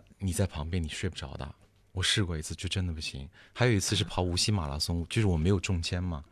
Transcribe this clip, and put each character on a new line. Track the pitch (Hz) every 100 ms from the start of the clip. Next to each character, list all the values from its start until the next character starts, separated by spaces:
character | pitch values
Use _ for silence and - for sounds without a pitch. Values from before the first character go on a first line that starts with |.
| - -
你 | 98
在 | 82 95
旁 | 78 80
边 | 90
你 | 78
睡 | - 95
不 | -
着 | 69 69
的。 | 65 - _ _ _
我 | 92
试 | 90 - 90
过 | 80
一 |
次 | -
就 | 82 95
真 | 98 90
的 |
不 | 80
行， | - - 69 - -
还 | - 123
有 |
一 | 104
次 | - 101
是 |
跑 | - -
无 | 90 90
锡 | -
马 | 104 76
拉 | 73
松， | - 85 85
就 | 117
是 | 104
我 | 82
没 | 82
有 | 98
中 | - 87
签 | 82 90
嘛， | 90 80 -